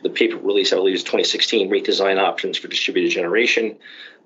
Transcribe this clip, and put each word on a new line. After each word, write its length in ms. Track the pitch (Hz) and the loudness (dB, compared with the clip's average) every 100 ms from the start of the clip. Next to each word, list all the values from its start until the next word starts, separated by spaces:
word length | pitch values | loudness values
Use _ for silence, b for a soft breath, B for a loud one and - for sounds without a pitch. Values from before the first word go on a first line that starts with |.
the 60 | - | -4
paper 280 | - 117 - | 0 0 0
release, 360 | 98 101 95 | 0 0 2
I 40 | 92 | 2
believe, 180 | 95 | 2
is 100 | 92 | 0
twenty 200 | - 107 | -2 -2
sixteen, 440 | - - - 110 95 | 0 0 0 2 2
Rate 160 | 98 | 0
Design 320 | - 95 98 95 | 0 0 2 2
Options 400 | 92 - 92 85 | 0 0 -4 -6
for 120 | - | -6
Distributed 420 | - - 92 85 | -4 -2 0 0
Generation. 680 | 92 87 107 120 117 110 - B B B B | 0 0 2 2 2 -2 -6 B B B B